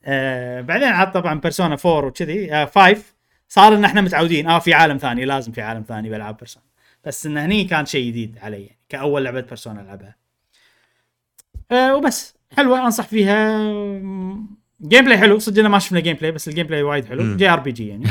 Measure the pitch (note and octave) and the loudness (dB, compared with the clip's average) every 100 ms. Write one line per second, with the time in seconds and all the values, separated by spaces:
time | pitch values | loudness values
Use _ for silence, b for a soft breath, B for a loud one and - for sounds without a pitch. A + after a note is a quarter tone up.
0 | - C3+ C3+ B2+ B2 B2 B2 F#3 C4+ F#3 | -4 -4 -4 -6 -8 -10 -6 -2 0 0
1 | F#3 F3+ F3 D#3 E3+ - F3 C#3+ F3+ D#3 | 0 -2 -4 -4 -4 -2 -4 -2 0 0
2 | C#3 - D#3+ F3+ F3+ D3+ C#3+ G#3 F#3 G#3+ | -2 -6 -8 -6 -4 -4 0 6 6 4
3 | - _ _ _ _ - G#3 G#3 G3+ G#3 | -4 _ _ _ _ 6 8 8 4 2
4 | F#3+ D#3 E3+ E3 D#3+ E3 E3+ D3+ D#3+ C3+ | 0 0 0 0 2 0 4 4 4 2
5 | C#3 A#2+ C3 C#3 A2+ A2+ A2 A#2 A2 A2 | -4 -4 -4 -4 -6 -10 -10 -10 -10 -10
6 | A2 G#2+ G#2+ G#2+ A#2+ - _ _ _ _ | -8 -10 -10 -16 -20 -20 _ _ _ _
7 | - - D#3 D3 D#3 G#3 F#3 D#3+ D3 D3 | -12 -10 -6 -4 0 0 0 -2 -2 -4
8 | B2 A#2 A2 A#2 G#2+ G#2 G2+ _ _ C3+ | -4 -6 -10 -12 -14 -14 -16 _ _ -8
9 | C#3+ C#3+ C3 B2+ B2+ A#2 A#2 G#2 G2 G2 | -4 -2 -4 -6 -10 -16 -16 -16 -18 -20
10 | F#2+ G#2 _ _ _ _ _ _ _ _ | -20 _ _ _ _ _ _ _ _ _
11 | _ _ _ _ _ - - B3 B3+ C#4 | _ _ _ _ _ -20 -2 0 2 2
12 | C#4 A#3 - _ _ - C#4 B3+ B3+ A3 | 0 -4 -12 _ _ -2 2 2 0 -2
13 | - G#3+ G3 G#3 G#3+ A3 G#3+ G#3 G3+ G3 | -4 0 2 2 0 -2 -4 -6 -8 -10
14 | F#3+ F#3+ F#3 G3 G#3+ - _ _ D3+ A#3 | -10 -8 -10 -10 -16 -20 _ _ 4 6
15 | B3 A3 G#3+ G#3 G#3+ G3+ G#3+ G3+ F#3 F3+ | 8 6 6 4 2 2 4 4 2 -2
16 | D#3+ D#3+ D#3 D#3+ - D3+ D#3+ D#3 D3 D3 | -2 -4 -6 -6 -8 -6 -4 -2 -2 -2
17 | A2 A#2+ A2+ G2 F#3+ E3+ C3 A#2 G#2+ G#2 | -6 -6 -4 0 2 2 0 -8 -10 -6
18 | A2+ | -4